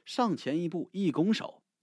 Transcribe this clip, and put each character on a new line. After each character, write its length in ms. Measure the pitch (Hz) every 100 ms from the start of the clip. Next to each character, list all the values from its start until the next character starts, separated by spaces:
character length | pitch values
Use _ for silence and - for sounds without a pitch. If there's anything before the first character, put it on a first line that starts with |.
上 320 | - - 233 139
前 240 | 131 156
一 80 | 175
步， 220 | 170 131
一 200 | 190 185
拱 220 | 139 185
手 300 | 220 - - _ _